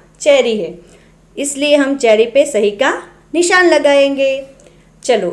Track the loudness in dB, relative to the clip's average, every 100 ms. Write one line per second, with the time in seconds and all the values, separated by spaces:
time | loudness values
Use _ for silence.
0 | _ _ 0 2 2 -2 -6 -12 -20 -20
1 | _ _ _ -10 -8 -4 0 2 0 0
2 | 2 2 2 0 0 0 -2 -2 -4 -4
3 | -10 _ _ -4 0 2 4 2 2 2
4 | 2 0 -2 -4 -10 -20 -20 _ _ _
5 | -2 -2 -2